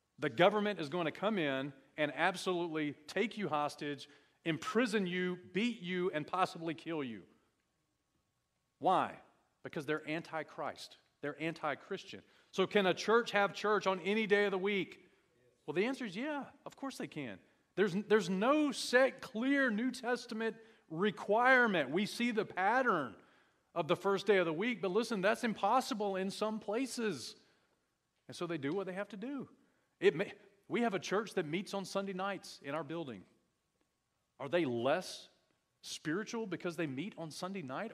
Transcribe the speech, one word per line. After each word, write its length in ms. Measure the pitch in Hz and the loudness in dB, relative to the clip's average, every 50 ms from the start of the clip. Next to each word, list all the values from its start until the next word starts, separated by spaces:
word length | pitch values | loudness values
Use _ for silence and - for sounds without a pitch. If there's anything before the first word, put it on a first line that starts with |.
| _ _ _ - | _ _ _ -6
The 120 | 139 147 | -4 -2
government 500 | 113 139 175 202 202 214 202 208 202 170 | 4 6 6 6 6 4 0 -2 -2 -4
is 80 | 156 135 | -6 -4
gonna 240 | 165 180 165 147 | -4 -2 -2 -2
come 260 | - - 190 214 220 180 | -2 -2 -2 0 0 0
in 360 | 151 143 135 131 139 147 139 - - _ _ 156 | 0 0 0 -2 -4 -6 -8 -14 -20 _ _ -2
and 140 | 151 143 - | -2 0 0
absolutely 800 | 147 165 190 180 180 - 190 180 170 175 170 156 156 151 147 - - - | 2 0 0 0 0 -2 -2 -2 -2 -2 -2 -2 -2 -4 -4 -6 -8 -12
take 300 | - - 190 226 - - | -6 -2 -2 -2 -2 -2
you 120 | 214 196 139 | -4 -4 -2
hostage, 600 | 151 147 147 143 - - 151 143 143 127 - - - - _ _ _ _ - | 0 0 0 -2 -4 -6 -6 -6 -6 -8 -10 -16 -20 -20 _ _ _ _ -4
imprison 640 | 165 156 - - - - 220 254 208 202 214 190 | -2 -2 -2 -4 0 2 2 2 2 2 0 0
you, 320 | 175 180 180 185 180 180 180 - - | 0 0 0 0 -2 -2 -4 -8 -6
beat 280 | - 185 233 247 220 - | -4 -2 -2 -2 -2 -4
you, 280 | 175 175 185 180 180 190 | -6 -4 -2 0 0 0
and 140 | - 151 147 | 0 -2 -4
possibly 480 | - - 185 185 - - 170 165 170 151 | -2 0 0 0 0 -2 -4 -6 -6 -6
kill 280 | - - 160 170 151 | -6 -6 -6 -4 -4
you. 200 | 139 120 110 95 82 - _ _ _ _ _ _ _ _ _ _ _ _ _ _ _ _ _ _ _ _ _ _ _ _ _ _ _ _ _ _ | -4 -6 -8 -10 -14 -18 _ _ _ _ _ _ _ _ _ _ _ _ _ _ _ _ _ _ _ _ _ _ _ _ _ _ _ _ _ _
Why? 320 | 139 180 185 156 123 95 - - - _ _ _ _ _ _ _ - | 2 4 4 4 2 0 -4 -10 -18 _ _ _ _ _ _ _ -14
Because 220 | 131 - 175 135 | -10 -8 -6 -4
they're 220 | 143 151 151 - 151 | -2 -4 -4 -4 -4
anti-Christ. 880 | 156 170 160 - 160 160 147 - - 165 147 120 - - - - - - _ _ _ _ | -6 -6 -6 -6 -8 -8 -8 -8 -8 -8 -8 -8 -8 -10 -14 -18 -20 -20 _ _ _ _
They're 160 | - 143 147 139 | -8 -8 -6 -4
anti-Christian. 800 | 156 165 160 - - 151 131 - - - 196 175 - - 107 95 - _ _ _ _ _ | -6 -6 -4 -4 -4 -4 -4 -4 -6 -10 -10 -10 -10 -12 -16 -16 -18 _ _ _ _ _
So 120 | - 196 185 | 0 0 0
can 220 | - - 208 190 | 4 4 4 6
a 80 | 180 170 | 4 4
church 380 | - - 208 220 233 226 - | 2 4 4 4 4 4 4
have 200 | - 202 202 185 | 4 4 4 2
church 360 | 147 - 208 208 214 190 - 190 | 0 -2 0 2 2 2 2 2
on 100 | 190 185 160 | 0 0 0
any 200 | 190 214 226 220 | 0 0 0 2
day 200 | 185 202 202 208 | 4 4 4 4
of 80 | 202 | 4
the 60 | 196 185 | 0 0
week? 420 | 185 208 208 190 160 - - - - _ _ _ _ _ _ _ _ _ _ _ _ | 0 0 0 0 -2 -4 -8 -14 -20 _ _ _ _ _ _ _ _ _ _ _ _
Well, 80 | 151 147 | -4 0
the 100 | 175 208 | 0 0
answer 220 | 254 269 - 254 | 0 0 -4 -6
is 80 | 202 165 | -6 -6
yeah, 300 | 214 269 311 294 277 156 127 - _ - | -6 -4 -4 -4 -6 -6 -10 -14 _ -18
of 120 | 165 - | -18 -12
course 200 | - 277 269 - | -10 -10 -8 -8
they 120 | - 208 143 | -8 -8 -8
can. 300 | - 151 139 113 95 - - _ _ _ _ _ _ | -8 -8 -8 -8 -8 -12 -16 _ _ _ _ _ _
There's, 220 | 175 208 196 165 208 202 - | 2 2 2 2 0 4 6
there's 220 | 208 220 180 170 | 4 6 6 2
no 400 | 190 185 214 262 294 302 302 285 | 0 2 4 4 4 4 4 2
set, 500 | 214 - - - 240 254 269 254 - - | 0 -4 0 4 6 6 6 4 2 -2
clear 480 | - - - 220 247 269 285 277 269 247 | -10 -8 -4 -2 0 2 4 4 4 2
New 220 | 208 214 247 262 | 2 0 0 -2
Testament 640 | 254 - - 240 247 233 - - 220 220 226 220 226 226 - - - _ _ - | -4 -4 -2 -2 -2 -2 -4 -6 -6 -4 -2 -4 -4 -6 -12 -20 -20 _ _ -8
requirement. 1040 | 160 160 202 214 208 - - - 202 233 247 262 262 247 240 220 190 165 135 123 | -2 0 2 2 2 0 0 2 4 6 8 8 8 8 8 6 4 4 2 2
We 160 | 147 196 208 | 2 0 0
see 240 | - - - 233 247 | 0 -2 -2 -2 0
the 140 | 214 214 180 | 0 0 -2
pattern 720 | - - 180 185 202 233 262 262 240 196 160 135 110 85 - - _ _ _ _ _ _ _ _ _ - | -2 -2 0 2 4 4 4 4 4 2 2 0 -2 -8 -12 -20 _ _ _ _ _ _ _ _ _ -4
of 140 | 170 165 143 | -2 0 2
the 80 | 175 | 0
first 320 | 170 - 196 196 185 - 220 | 2 2 2 0 2 4 6
day 80 | 202 | 6
of 100 | 190 170 | 6 6
the 60 | 165 | 4
week, 280 | 151 165 220 254 240 170 | 2 0 0 0 -2 -2
but 120 | 185 190 | -2 0
listen, 280 | 180 220 233 - 233 190 | 0 0 0 0 0 2
that's 220 | 175 208 226 226 | 2 2 2 2
impossible 720 | 240 226 180 - 202 202 240 262 - - 254 196 214 202 190 | 0 -2 0 2 2 4 4 4 2 0 -2 -2 -2 -2 -2
in 160 | 185 190 196 | -2 -2 -4
some 300 | - - 214 220 220 214 | -2 -2 -2 -2 -2 -4
places. 720 | - - 208 247 269 240 - 247 226 208 156 120 - - - - _ _ _ _ _ _ _ _ _ _ _ _ _ _ _ _ _ - | -4 -4 -2 -2 -2 -4 -4 -2 -2 -2 -2 -4 -6 -12 -14 -18 _ _ _ _ _ _ _ _ _ _ _ _ _ _ _ _ _ -18
And 80 | 123 | -10
so 100 | - 175 | -8 -6
they 120 | 165 170 151 | -6 -4 -4
do 140 | 127 139 | -4 -2
what 140 | 175 202 190 | -2 -4 -4
they 80 | 190 180 | -4 -6
have 140 | 196 202 - | -6 -8 -8
to 80 | 226 | -10
do. 320 | 190 220 269 294 262 180 - - _ _ _ _ _ _ _ _ - | -10 -10 -8 -8 -8 -10 -12 -14 _ _ _ _ _ _ _ _ 4
It 160 | 170 202 143 | 4 6 6
may, 180 | 160 208 - - - - - _ _ _ - | 4 0 -4 -6 -12 -20 -20 _ _ _ -4
we 140 | 156 226 | 0 0
have 120 | 233 233 190 | 2 2 0
a 60 | 170 | -2
church 340 | - - 196 208 226 - - | -2 -2 0 0 -2 0 -2
that 120 | 190 165 | -2 -2
meets 280 | 143 151 - 101 - - | -2 -2 -4 -4 -4 -6
on 100 | 196 185 | -6 -6
Sunday 280 | - - 196 196 196 | -4 -4 -4 -2 -2
nights 480 | 190 185 190 202 196 165 - - - - | -4 -4 -4 -4 -6 -8 -10 -14 -16 -12
in 140 | - 139 143 | -8 -6 -4
our 80 | 160 156 | -4 -4
building. 380 | 139 160 170 165 131 110 92 - - _ _ _ _ _ _ _ _ _ _ _ _ _ _ _ _ _ _ _ _ _ - | -6 -6 -8 -8 -8 -10 -12 -14 -18 _ _ _ _ _ _ _ _ _ _ _ _ _ _ _ _ _ _ _ _ _ -12
Are 100 | 135 135 | -4 -2
they 160 | 160 180 160 | 0 0 0
less 640 | 131 120 117 117 135 156 185 180 - - - - - _ _ _ _ _ _ _ _ _ _ | 0 0 0 2 2 2 0 -2 -6 -12 -14 -16 -20 _ _ _ _ _ _ _ _ _ _
spiritual 640 | - - - - - 156 156 202 214 - 240 233 220 | -14 -12 -12 -8 -6 -4 -4 -4 -4 -6 -6 -8 -6
because 300 | 190 170 - - 175 160 | -6 -6 -6 -6 -6 -4
they 100 | 170 165 | -4 -4
meet 280 | 143 127 131 175 214 - 151 | -4 -4 -6 -8 -8 -8 -10
on 140 | 165 156 | -12 -10
Sunday 300 | 135 - 180 185 196 196 | -8 -8 -8 -6 -6 -8
night? 280 | 147 127 135 160 208 220 | -8 -6 -6 -6 -6 -8